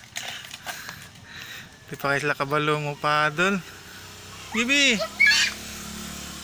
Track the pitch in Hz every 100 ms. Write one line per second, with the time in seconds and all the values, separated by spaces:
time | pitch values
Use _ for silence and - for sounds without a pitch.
0 | - - - - - - - - - -
1 | - - - - - - - - - 143
2 | 139 139 147 139 139 151 151 151 147 143
3 | 151 151 151 151 185 196 - - - -
4 | - - - - - 220 240 285 269 214
5 | - - - - - - - - - -
6 | - - - -